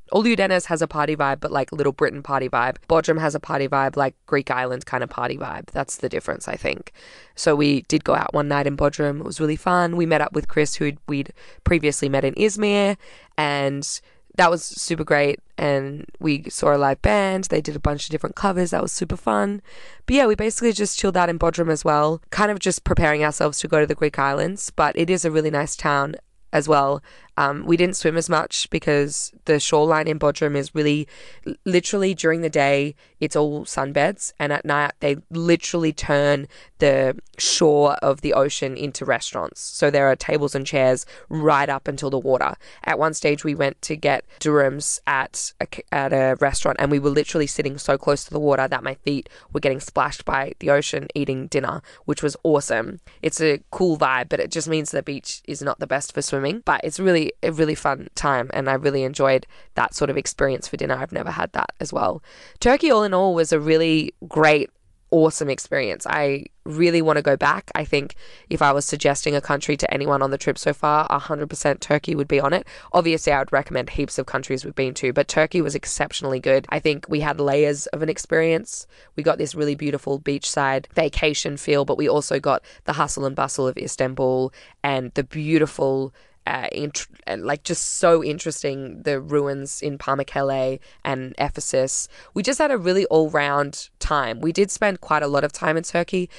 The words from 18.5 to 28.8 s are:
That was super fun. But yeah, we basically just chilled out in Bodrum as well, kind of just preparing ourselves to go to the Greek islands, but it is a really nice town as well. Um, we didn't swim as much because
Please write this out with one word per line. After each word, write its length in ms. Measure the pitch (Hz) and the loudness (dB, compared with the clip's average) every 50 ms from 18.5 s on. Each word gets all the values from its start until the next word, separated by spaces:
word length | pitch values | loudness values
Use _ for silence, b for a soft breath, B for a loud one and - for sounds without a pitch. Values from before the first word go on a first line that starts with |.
| 185 180 180 170 | 2 2 0 0
That 100 | 175 - | 0 -2
was 120 | - - - | -2 -2 -4
super 240 | - 185 160 190 180 | -6 -4 -4 -6 -4
fun. 440 | - - - - 202 202 202 208 B B B B B B B B B | -2 0 0 0 0 -2 -4 -6 B B B B B B B B B
But 100 | - 240 | 2 4
yeah, 100 | 277 269 | 4 6
we 100 | 226 214 | 4 4
basically 360 | 202 214 220 220 - 240 233 | 2 0 -2 -2 2 2 2
just 260 | 214 196 208 190 - - | 2 2 0 -2 -2 0
chilled 200 | - 196 175 185 | 0 2 2 4
out 100 | 175 170 | 2 2
in 100 | 170 165 | 2 2
Bodrum 320 | 170 170 160 - 170 165 | 0 0 2 2 0 0
as 140 | 156 151 - | 0 0 2
well, 380 | 170 151 147 151 156 165 160 - - | 2 4 4 4 2 0 -2 -6 -6
kind 200 | - - 214 208 | 0 2 2 2
of 100 | 208 190 | 2 0
just 260 | - 185 175 - - | 0 -2 -2 0 0
preparing 400 | - 185 - 175 151 151 151 151 | 2 2 4 4 4 4 4 2
ourselves 340 | 151 147 - 156 151 147 - | 0 2 2 0 0 0 -2
to 80 | - 151 | -2 2
go 140 | - 156 | 4 4
to 40 | 151 | 4
the 80 | 151 156 | 2 2
Greek 240 | - 160 151 - - | 0 0 0 0 0
islands, 520 | 139 139 139 147 151 165 196 202 - - | 0 0 2 0 -2 -2 -4 -6 -10 -8
but 280 | - - 156 147 - - | 0 2 2 2 2 0
it 120 | 170 165 | 2 2
is 160 | 185 180 - | 2 0 0
a 60 | 165 | 0
really 200 | 156 156 156 156 | 0 2 0 2
nice 240 | 151 143 151 147 - | 0 -2 -2 -4 -6
town 400 | - - 156 147 143 139 147 151 - - _ _ _ - - - | -4 -2 0 2 2 0 -2 -4 -10 -16 _ _ _ -20 -2 -2
as 160 | 151 143 151 | -2 2 4
well. 340 | 151 143 139 139 143 143 B B B B B B B - | 4 4 4 2 0 -2 B B B B B B B 0
Um, 280 | 147 139 143 147 - | 0 0 0 -2 0
we 120 | - 170 165 | 2 4 4
didn't 180 | 175 175 185 | 4 2 0
swim 220 | - - 165 156 165 | 0 0 0 0 0
as 120 | 160 - | 0 2
much 400 | 170 151 - - - - - - | 0 0 0 -2 -4 -6 -6 -4
because 600 | - 160 | -4 -4